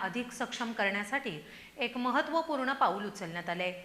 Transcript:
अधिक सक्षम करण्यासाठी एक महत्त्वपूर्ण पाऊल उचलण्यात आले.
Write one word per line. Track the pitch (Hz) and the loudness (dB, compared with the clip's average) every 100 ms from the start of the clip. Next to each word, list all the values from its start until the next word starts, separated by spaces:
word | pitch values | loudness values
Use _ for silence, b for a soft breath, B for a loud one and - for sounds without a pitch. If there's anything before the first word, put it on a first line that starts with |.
अधिक | 190 240 247 | 2 -2 -4
सक्षम | - 233 - 233 | -4 -4 -2 -2
करण्यासाठी | 226 196 202 208 277 240 151 B B B - | 2 2 2 0 -2 -2 -6 B B B -4
एक | 233 247 | -2 0
महत्त्वपूर्ण | 247 262 311 320 320 277 254 | 2 4 4 2 2 0 2
पाऊल | 277 226 196 202 | 4 4 4 -2
उचलण्यात | - 170 170 170 | -4 -6 -4 -2
आले. | 175 180 180 | 0 0 -2